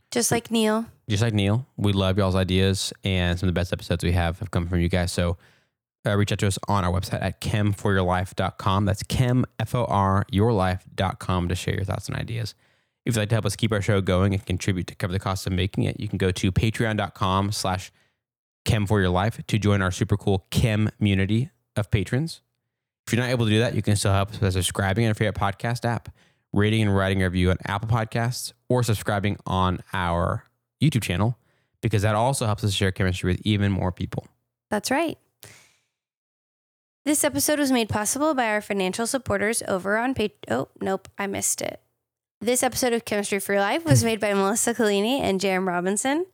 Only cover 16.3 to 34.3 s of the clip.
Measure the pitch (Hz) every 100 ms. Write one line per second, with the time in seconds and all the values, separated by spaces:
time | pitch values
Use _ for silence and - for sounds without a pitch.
16.3 | 90 98 - 113 - 113 107 95 - 95
17.3 | 95 101 - 95 92 - _ _ _ _
18.3 | _ _ _ - 110 101 107 90 90 107
19.3 | - - 110 104 101 92 - 101 101 -
20.3 | 95 - - 120 107 107 - 104 95 95
21.3 | 113 139 _ _ - 104 - - 123 165
22.3 | - _ _ _ _ _ _ - 117 123
23.3 | 127 110 107 120 104 107 101 104 95 101
24.3 | - 95 92 87 - 98 95 117 107 107
25.3 | - 98 - 120 120 117 117 - - _
26.3 | _ _ 98 104 110 104 98 95 98 92
27.3 | 90 90 92 - 101 110 117 110 117 117
28.3 | 120 - - - 123 120 101 - 104 101
29.3 | 90 - 92 92 98 - 95 87 85 90
30.3 | 107 - _ _ _ 170 117 - 90 110
31.3 | - _ _ _ _ 110 107 104 107 123
32.3 | 135 113 101 107 - 95 - 92 90 92
33.3 | 90 104 104 101 95 92 - - - -